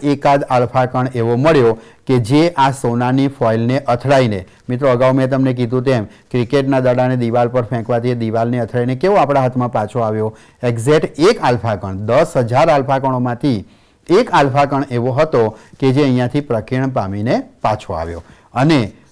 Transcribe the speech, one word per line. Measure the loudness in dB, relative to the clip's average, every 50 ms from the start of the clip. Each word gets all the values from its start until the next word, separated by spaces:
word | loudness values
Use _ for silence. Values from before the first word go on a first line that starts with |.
| 0
એકાદ | -2 -2 0 2 2 2 2 0 0
આલ્ફા | 0 0 0 0 0 0 -2
કણ | 0 0 -2 -4 -2 -2
એવો | -2 -2 0 0
મળ્યો | 2 2 4 4 4 4 4 2 0 -6 -20 -20 _ _
કે | 0 0 0
જે | 2 2 2 2 2 2 2
આ | 2 0 0
સોનાની | 0 -2 -4 -2 -2 0 0 0 0 2 0 0
ફોઇલને | -2 0 0 0 2 0 0 0 -2 -2
અથડાઈને, | -2 -2 -2 -2 0 2 2 2 2 2 -2 -4 -8 -12 -18 _ _ -8
મિત્રો, | -4 -2 0 2
અગાઉ | 2 4 2 2 2
મેં | 2 0 0
તમને | 0 0 0 0 0
કીધું | -2 -2 -2 -2 -2 0
તેમ | 0 0 0 -2
ક્રિકેટના | -6 -12 -20 _ _ -2 -2 -2 0 0 0 0 2 0 2
દડાને | 2 2 2 2 0 0 0
દિવાલ | -2 -2 0 0 0 0 0
પર | 0 -2 -2
ફેંકવાથી | -2 -4 -6 -4 -2 -2 -2 0 -2
એ | -2
દિવાલને | -2 -2 -2 -2 -2 -2 -2 -2 -2
અથડાઈને | -4 -4 -2 -2 -2 -2 -2
કેવો | -2 0 0 2
આપણા | 2 2 2 2 0
હાથમાં | 0 0 0 -2 -2 -2 -2
પાછો | -4 -4 -4 -4 -4
આવ્યો? | -2 -2 -2 -2 -4 -4 -6 -10 -20 -20 _ _ -4
એક્ઝેક્ટ | -4 -4 -2 0 2 2 2 2 -2 -2 2
એક | 2 2 2 2 0
આલ્ફા | 0 0 0 -2 -2 -4
કણ, | -4 -6 -8 -8
દસ | -6 -2 0 2 2 2 2 0
હજાર | -2 -2 0 2 2 2 4
આલ્ફા | 2 2 0 0 -2 -2
કણોમાંથી | -2 -2 -2 -2 -2 -4 -4 -2 -2 -2 -2 -2 -4 -10 -18 _ _ _ _ _ _ 0
એક | 2 2 2 2 2
આલ્ફા | 2 2 2 2 0 0
કણ | 0 0 -4 -4 -4
એવો | -4 -4 -2 -2 0
હતો | 0 0 0 2 0 0 0 -2 -8 -18 -20 -8 -2
કે | 0 0 2
જે | 2 2
અહીંયાથી | 2 2 0 0 0 -2 -4
પ્રકીર્ણ | -4 -2 -4 -4 -4 -4 -4 -4 -2 -2
પામીને | -2 -4 -4 -4 -4 -4 -2 -2 -2 -2 -4 -6 -10 _ -2
પાછો | -2 -2 -2 -6 -8 -8
આવ્યો. | -8 -8 -8 -10 -12 -14 -18 -20 -20 _ _ -2
અને | 0 2 2 4 2 0 -2 -6 -14 _ _